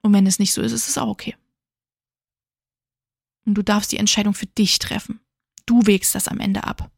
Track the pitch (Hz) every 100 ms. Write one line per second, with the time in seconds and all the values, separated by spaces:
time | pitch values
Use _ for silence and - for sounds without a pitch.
0 | 214 202 190 185 196 - 226 233 - 269
1 | 226 - - - _ _ _ _ _ _
2 | _ _ _ _ _ _ _ _ _ _
3 | _ _ _ _ - 202 196 208 208 -
4 | 208 - 208 202 196 - 196 - - 208
5 | - 220 _ _ _ _ - 240 214 190
6 | - - - - 196 196 - - -